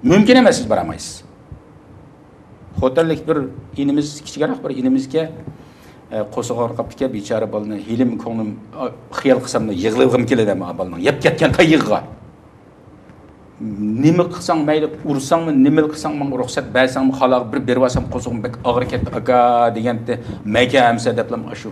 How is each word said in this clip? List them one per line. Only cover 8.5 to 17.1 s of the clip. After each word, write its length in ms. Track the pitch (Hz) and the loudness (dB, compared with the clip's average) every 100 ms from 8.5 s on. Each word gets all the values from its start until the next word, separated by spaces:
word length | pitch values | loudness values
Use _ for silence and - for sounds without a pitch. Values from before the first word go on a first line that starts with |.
| 101 - - | -8 -14 -10
a, 80 | 127 - - | -10 -10 -12
xiyol 280 | - 135 123 | -4 2 2
qilsamda 280 | - - 110 | 2 -4 -2
yig'lag'im 540 | 92 107 110 131 117 117 | -2 -2 2 4 4 2
keladi, 260 | 123 107 | 2 2
ama 260 | 92 87 85 | 0 -6 -6
bolani 260 | 90 85 | -8 -2
yeb 180 | 101 139 | -2 2
ketgan 300 | 151 - 156 | 0 2 0
qayg'iga. 480 | - 170 156 107 104 - - - - - - - - - - - - - - - - 110 101 107 113 | 4 4 4 2 -2 -2 -18 -20 -20 -20 -20 -20 -20 -20 -20 -20 -20 -20 -20 -20 -12 -10 -6 -4 2
Nima 200 | 143 175 175 | 2 4 0
qilsang 300 | - - 165 | -2 -2 0
mayli, 240 | 147 151 151 - | 2 0 0 -6
ursangmi, 480 | - 139 131 165 165 143 | -4 -4 0 0 2 4
nima 180 | 139 156 151 | 4 4 0
qilsang 220 | 151 156 147 | -2 -6 -4
menga 160 | 139 127 | -4 -4
ruxsat 260 | 120 - - | -4 -6 -2
bersangmi, 380 | 127 127 135 131 | 2 2 2 0